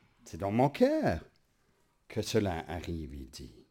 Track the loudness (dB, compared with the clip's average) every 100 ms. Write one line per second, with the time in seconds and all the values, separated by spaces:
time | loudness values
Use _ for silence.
0 | _ _ -14 -4 0 4 4 4 4 4
1 | 2 0 -4 _ _ _ _ _ _ _
2 | -10 -6 0 0 2 -2 -4 -6 -4 -6
3 | -6 -10 -12 -14 -18 -20 -20